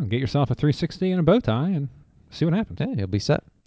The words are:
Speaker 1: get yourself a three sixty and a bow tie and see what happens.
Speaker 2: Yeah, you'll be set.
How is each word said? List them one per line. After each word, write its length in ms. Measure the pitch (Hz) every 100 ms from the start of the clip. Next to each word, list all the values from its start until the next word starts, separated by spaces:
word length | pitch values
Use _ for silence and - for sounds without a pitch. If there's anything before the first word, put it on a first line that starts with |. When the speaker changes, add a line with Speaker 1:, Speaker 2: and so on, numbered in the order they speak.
| 123
Speaker 1:
get 140 | 120
yourself 300 | 131 143 135
a 40 |
three 180 | 131 151
sixty 380 | 139 170 - 185
and 100 | 185
a 20 |
bow 180 | 156 220
tie 280 | 233 113 165
and 180 | 180 139 - - _ _
see 140 | -
what 100 | 165
happens. 240 | 175 220 87
Speaker 2:
Yeah, 140 | - 214
you'll 100 | 98
be 120 | 101
set. 240 | - 147 - _